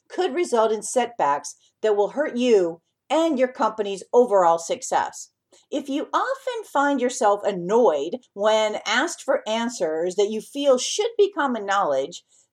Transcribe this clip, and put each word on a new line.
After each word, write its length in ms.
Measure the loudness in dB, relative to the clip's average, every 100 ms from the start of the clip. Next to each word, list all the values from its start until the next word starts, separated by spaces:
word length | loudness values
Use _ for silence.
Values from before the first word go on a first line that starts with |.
| _
could 240 | -4 -2
result 380 | -2 0 2 2
in 100 | 0
setbacks 760 | -2 -2 -2 -2 -2 -2 -6 -18 _ _
that 140 | 0 2
will 140 | 0
hurt 260 | 0 -4 0
you 460 | 4 4 2 -4 _ _ -2
and 260 | 0 0 0
your 120 | -2
company's 560 | 0 -2 -2 -6 -6 2
overall 480 | 4 6 6 6 4
success. 720 | 0 -6 -2 -2 -2 -8 -20 _ _ _ -8
If 160 | -8 -4
you 180 | -6 -2
often 560 | -2 -2 -4 -6 -8 -4
find 280 | 0 0 0
yourself 400 | -2 0 0 2
annoyed 760 | -2 -4 0 4 4 2 -4 -8 _
when 440 | -2 2 2 0 -2 -2
asked 360 | 0 -2 -4
for 180 | -2 -2 -2
answers 680 | -4 -4 -2 -2 -2 -2
that 160 | 0 0
you 100 | -2
feel 380 | -8 -2 2 2
should 320 | 0 -4 -2 2
be 140 | 0
common 340 | 2 -4 -2 -2
knowledge, 560 | 0 2 0 -2 -8 _ _ _